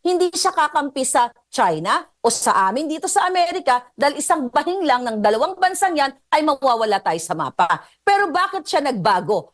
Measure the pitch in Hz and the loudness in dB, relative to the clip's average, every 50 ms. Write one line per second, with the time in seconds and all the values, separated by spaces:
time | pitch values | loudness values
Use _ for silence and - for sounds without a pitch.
0 | - 349 359 349 359 349 - - - 370 359 339 302 302 320 302 277 277 - 277 | -2 0 0 2 0 0 0 -2 -2 0 0 0 0 0 0 -2 -2 -2 -4 -4
1 | 262 - - 262 240 240 - _ _ _ - 269 220 180 160 156 165 202 262 359 | -2 0 2 2 0 0 -2 _ _ _ -2 0 0 0 0 0 -2 0 -2 -2
2 | - - _ _ - 233 - - - 233 - - 190 190 208 277 320 294 311 330 | -2 -6 _ _ -2 0 0 0 0 0 2 2 2 2 0 -2 -4 -4 -6 -6
3 | 381 359 - - 381 370 370 349 349 349 349 370 - 269 247 247 - - _ - | -4 -2 0 0 0 0 2 0 0 0 -2 -2 0 0 0 0 0 -6 _ -2
4 | 277 294 285 294 285 - 349 320 254 240 - 285 302 339 370 392 339 285 247 247 | -2 0 0 0 0 0 0 0 0 -2 -2 -2 0 0 -2 -2 0 0 0 0
5 | 247 233 220 214 208 208 220 220 285 370 370 381 370 370 381 - 392 370 330 294 | 0 -4 -2 0 2 2 2 2 0 -2 -2 0 -2 -2 0 0 -2 0 0 0
6 | 277 269 262 _ _ _ - 311 302 302 277 269 269 262 233 226 220 214 202 196 | -2 -2 -4 _ _ _ 0 0 2 2 0 2 2 2 2 2 2 0 0 0
7 | - 185 165 170 - - 175 160 143 127 - - 175 170 170 - - - _ _ | 0 -2 -4 -2 -4 -6 -4 -4 -4 -4 0 0 0 0 0 -2 -6 -10 _ _
8 | - 403 403 403 403 339 277 359 370 392 381 381 - - 359 311 285 269 269 190 | 0 2 2 2 2 0 0 0 -2 -2 -4 -6 -6 -4 -2 -2 -2 -2 -2 0
9 | 160 214 190 180 165 170 214 170 - - | 0 2 2 2 0 -2 -2 -2 -4 -8